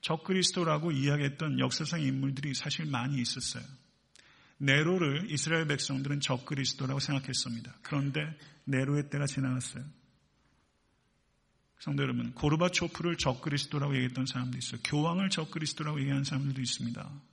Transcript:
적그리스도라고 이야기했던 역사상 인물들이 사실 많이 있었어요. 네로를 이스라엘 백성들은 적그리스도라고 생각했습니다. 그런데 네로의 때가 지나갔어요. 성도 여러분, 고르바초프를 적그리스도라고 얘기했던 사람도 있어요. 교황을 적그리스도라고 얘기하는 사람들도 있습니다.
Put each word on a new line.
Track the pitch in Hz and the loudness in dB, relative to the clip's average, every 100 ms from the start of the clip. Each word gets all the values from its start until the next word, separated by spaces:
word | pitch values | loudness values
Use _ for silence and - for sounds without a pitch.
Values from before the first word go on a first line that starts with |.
적그리스도라고 | - 160 - 190 180 185 165 151 170 | -2 -2 2 4 4 2 2 2 2
이야기했던 | 143 139 147 139 143 160 131 | 2 4 4 2 0 -2 2
역사상 | 131 - 151 165 | 2 0 -2 0
인물들이 | 139 135 135 135 147 | 0 0 0 -2 -4
사실 | 127 147 - 156 | -4 -4 -4 -2
많이 | 131 127 139 | -2 0 0
있었어요. | 120 135 - 123 120 135 _ _ _ - - - - _ | -2 -4 -6 -8 -12 -18 _ _ _ -20 -20 -20 -20 _
네로를 | 139 139 156 185 160 139 202 | 4 6 6 4 2 0 -2
이스라엘 | 151 156 165 160 | -2 2 2 2
백성들은 | 143 - 135 139 143 | 0 0 -2 -2 -2
적그리스도라고 | - 123 - 139 131 - 131 139 | 0 -2 -2 -2 -2 -2 -2 -2
생각했습니다. | - 139 135 127 123 117 107 - | 0 -2 -2 -4 -4 -6 -8 -14
그런데 | - 143 139 135 151 160 - - | -4 0 0 0 -4 -8 -16 -14
네로의 | - 131 135 143 143 | 0 2 4 2 0
때가 | 143 143 | -2 -2
지나갔어요. | - 135 127 - 127 139 - _ _ _ _ _ _ _ _ _ _ _ _ _ _ _ _ _ _ | 0 0 0 -4 -10 -12 -16 _ _ _ _ _ _ _ _ _ _ _ _ _ _ _ _ _ _
성도 | - 139 | -4 0
여러분, | 139 123 120 | 2 0 -2
고르바초프를 | - 147 156 175 175 170 - 170 170 | 2 4 6 4 2 -2 -2 -2 2
적그리스도라고 | 143 127 156 143 - 147 143 | 0 0 0 -2 0 -2 2
얘기했던 | 131 127 127 | 2 0 0
사람도 | 131 123 127 123 | -2 -2 -4 -4
있어요. | 120 127 | -6 -4
교황을 | - 147 160 175 190 | 0 2 2 2 0
적그리스도라고 | 175 156 160 151 - 151 151 | 0 -4 -4 -4 -4 -4 -2
얘기하는 | 139 139 | 0 0
사람들도 | 139 135 139 131 | 0 -2 -2 -2
있습니다. | 123 - 120 113 98 143 - | -4 -4 -4 -6 -10 -14 -18